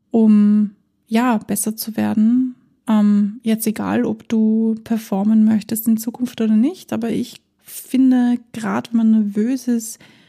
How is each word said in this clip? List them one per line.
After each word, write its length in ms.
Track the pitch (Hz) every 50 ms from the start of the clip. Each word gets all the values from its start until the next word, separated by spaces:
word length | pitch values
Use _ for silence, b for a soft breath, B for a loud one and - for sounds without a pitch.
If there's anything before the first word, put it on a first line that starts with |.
| B _ -
um, 640 | 233 220 220 214 208 208 208 208 214 208 202 - _ _ _ _ _ _ _
ja, 300 | 220 220 240 254 240 214
besser 360 | - - 202 202 - 220 220
zu 220 | 220 - - 214
werden. 580 | 220 214 214 214 220 214 226 240 254 262 254 247 - _ _ _ _ _ -
Ähm, 520 | 220 214 208 208 208 202 208 202 208 240 _
jetzt 240 | 226 220 220 -
egal, 380 | 220 214 - 208 190 196 226 247
ob 240 | 233 214 220 - _
du 480 | - 220 220 220 220 220 226 226 226 220 220
performen 600 | - 233 220 220 - - 190 202 214 220 220 214
möchtest 440 | 220 220 214 - - 226 214 - -
in 80 | 226
Zukunft 440 | 220 220 - 233 - 254 240 - -
oder 140 | 220 220 220
nicht, 380 | 214 226 285 370 370 - - -
aber 180 | 220 226 233
ich 300 | 226 - 240 - - - _ _ _ _ _
finde, 760 | - - - - - - 262 262 262 254 254 247 240 240 240 240 _ _
grad 400 | 240 220 202 196 233 247 - 233
wenn 60 | 233
man 120 | 226 220
nervös 560 | 220 220 214 202 202 208 214 233 269 262 -
ist, 320 | 247 240 233 220 - - b b b b b b